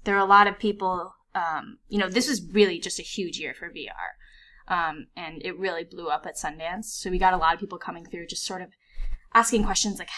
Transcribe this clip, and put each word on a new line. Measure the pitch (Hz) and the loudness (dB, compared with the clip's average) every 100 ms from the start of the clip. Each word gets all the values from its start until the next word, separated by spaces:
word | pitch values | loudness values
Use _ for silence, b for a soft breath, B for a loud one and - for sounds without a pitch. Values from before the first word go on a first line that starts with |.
there | - | 0
are | 196 | 2
a | |
lot | 196 202 208 | 8 10 8
of | 190 | 4
people, | 214 202 190 180 180 - _ | -2 0 -2 -2 -6 -14 _
um, | 196 170 151 - - _ | -4 -2 -4 -8 -16 _
you | 202 | -2
know, | 190 | 2
this | 202 277 | 2 0
was | 247 160 | -2 0
really | 196 202 170 | 4 4 4
just | 170 - | -6 -8
a | |
huge | 160 - 175 139 | -8 -8 -6 -6
year | 147 | -8
for | - 170 | -10 -12
V | 170 117 | -12 -14
R. | - 90 - - - - - - 180 160 | -10 -12 -12 -20 -20 -20 -20 -4 -2 -2
Um, | 156 - - | -4 -14 -14
and | 165 160 | -12 -10
it | 185 170 | -10 -4
really | 185 165 | -4 -4
blew | 170 185 165 | -8 -10 -4
up | 151 180 | -4 -4
at | - | -8
Sundance. | 156 156 165 190 | -8 -6 -8 -8
So | - - 190 | -10 -8 -4
we | 180 | 2
got | 185 | 4
a | 175 | 4
lot | 160 | 2
of | 170 | 2
people | 202 175 | -4 -8
coming | - 170 | -10 -12
through | 160 175 170 | -12 -14 -10
just | - | -10
sort | - 185 | -8 -8
of | 185 _ b b b b b | -12 _ b b b b b
asking | 226 226 226 | 2 4 2
questions | 208 190 208 190 | 2 2 0 -4
like, | 180 | -10